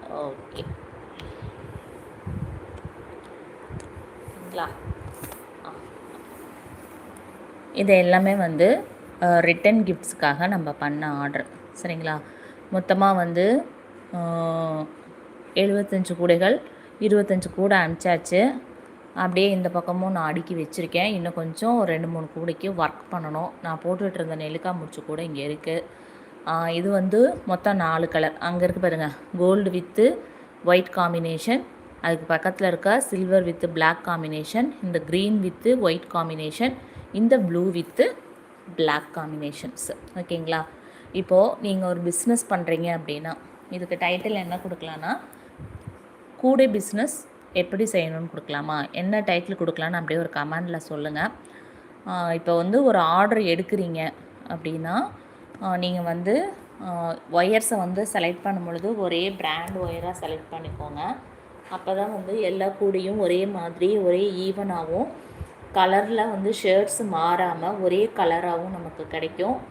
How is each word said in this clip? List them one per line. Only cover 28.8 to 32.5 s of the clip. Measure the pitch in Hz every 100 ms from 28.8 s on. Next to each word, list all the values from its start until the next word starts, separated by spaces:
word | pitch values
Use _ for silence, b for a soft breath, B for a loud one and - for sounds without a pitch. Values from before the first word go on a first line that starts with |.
பாருங்க, | 180 160 151 143 - 180
gold | 180 196 190
with | 180 175 - 240 339 B B B - 175
white | 180 180
combination. | 190 175 170 165 160 220 262 - - - -
அதுக்கு | 165 165 160
பக்கத்துல | 160 185